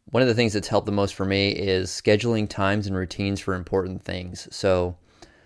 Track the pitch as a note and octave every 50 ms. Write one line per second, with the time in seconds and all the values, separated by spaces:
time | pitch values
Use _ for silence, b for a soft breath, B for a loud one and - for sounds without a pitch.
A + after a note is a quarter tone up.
0 | _ - - A#2 C3 B2 A2 A#2+ A#2+ A2 G2+ G#2 - - A2+ G2+ - G#2+ G2+ G2+
1 | G2+ G2 - - F#2+ F#2+ G2 G2 G2 G2+ - - G2 G2 F#2 F#2 F#2 F#2 - -
2 | - A2 G#2+ G#2 A#2+ A#2+ A2+ A2 G#2+ G2+ - - G2 G2 G2+ G#2+ G2 G2+ F#2+ F#2
3 | F#2 F2+ - - G2+ G2 G2 F#2+ - G2+ F#2+ F2+ E2+ - G2+ F#2+ F2+ F#2 F#2 F#2
4 | - - F#2 F2+ F2+ F2+ F2+ - - - - - - G2 F#2 F2+ F2 F2+ F2 -
5 | b b b b b b b b b